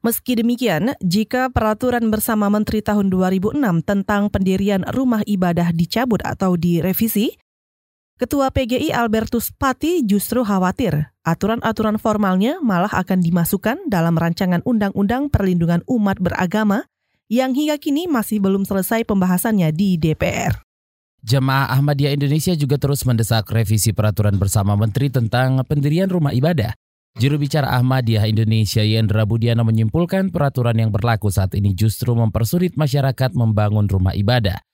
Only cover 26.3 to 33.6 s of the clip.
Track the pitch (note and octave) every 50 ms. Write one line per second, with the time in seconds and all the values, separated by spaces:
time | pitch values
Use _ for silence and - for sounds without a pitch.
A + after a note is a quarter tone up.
26.3 | - A#2+ C3+ D#3+ F3+ D3 G2+ A2+ A2 _ _ _ _ _ _ _ _ - A2+ C#3
27.3 | D3 D3+ D3 C#3 - D#3 C3+ - - B2 B2 B2+ C3 C3 B2 A2+ A2+ G#2+ G#2 A2
28.3 | G#2+ G#2+ A2+ G#2+ A2+ A2 A2 G2 - A2 G#2+ G#2+ A2 A2 A2 G2+ G2+ G#2+ A2 G2
29.3 | A2+ A2+ A2+ A#2 A#2 A#2 A#2 A2+ A2+ A2 A2+ A2 - D#3+ F3 E3+ - F#3+ F#3+ F#3+
30.3 | E3 F3 D3 C#3 - C3 A#2+ A#2+ A2+ A2+ A2+ A2 G2+ G#2+ A2 A#2 A2+ G#2 - G#2
31.3 | F#2+ - F#2+ F#2 - G2+ G2+ G2+ F#2+ F2 A2 A2 - - - A#2+ A#2+ A#2 A#2 A2
32.3 | - G#2+ A2+ A2 - F3 F3+ F3+ - C#3+ D#3 C#3 A#2+ D3 C3+ C3+ B2 - C3 C3
33.3 | - B2+ A#2 A2 G#2+ G#2